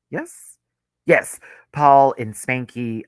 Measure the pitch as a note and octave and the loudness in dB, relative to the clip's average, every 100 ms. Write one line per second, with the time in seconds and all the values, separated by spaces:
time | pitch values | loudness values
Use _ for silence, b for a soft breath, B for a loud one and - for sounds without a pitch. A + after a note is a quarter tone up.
0 | _ D3+ E4+ - - - _ _ _ _ | _ -12 -10 -12 -12 -16 _ _ _ _
1 | - F2 - - B B B D3 D3 C#3 | 0 0 0 -8 B B B 0 6 6
2 | C3+ - A2 G#2+ - B2+ B2 A#2+ A#2+ A2+ | 6 0 -8 -10 -6 -6 -6 -8 -6 -8